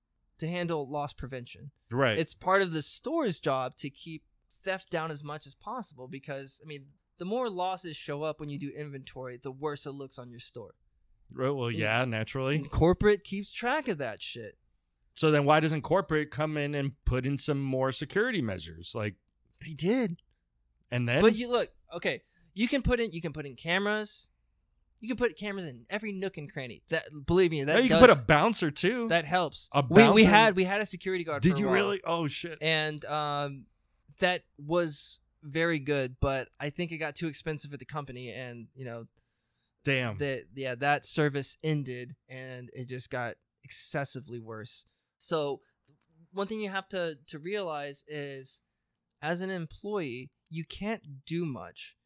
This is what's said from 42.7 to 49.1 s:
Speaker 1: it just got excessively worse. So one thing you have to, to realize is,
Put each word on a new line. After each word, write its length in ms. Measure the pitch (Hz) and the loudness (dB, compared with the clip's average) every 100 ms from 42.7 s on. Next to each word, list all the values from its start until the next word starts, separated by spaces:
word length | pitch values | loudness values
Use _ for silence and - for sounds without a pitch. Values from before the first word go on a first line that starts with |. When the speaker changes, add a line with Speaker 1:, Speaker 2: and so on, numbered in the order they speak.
Speaker 1:
it 160 | - 123 | -14 -10
just 200 | 127 - | -10 -6
got 260 | 123 117 - _ _ | -6 -6 -8 _ _
excessively 760 | - - - 151 139 131 110 120 | -12 -10 -6 -4 -4 -8 -12 -14
worse. 440 | 113 110 107 - - _ _ - | -12 -12 -12 -14 -16 _ _ -20
So 440 | - 165 143 131 _ _ _ _ _ 160 170 | -4 -2 -2 -6 _ _ _ _ _ _ _
one 140 | 185 196 | -6 -6
thing 120 | 220 | -4
you 100 | 208 | -6
have 180 | 190 185 | -6 -6
to, 280 | 190 170 143 151 | -4 -4 -6 -14
to 120 | 156 | -12
realize 640 | 165 208 180 147 143 139 - | -8 -6 -4 -6 -8 -12 -12
is, 560 | 151 143 135 131 - _ _ _ _ _ | -10 -10 -12 -14 -18 _ _ _ _ _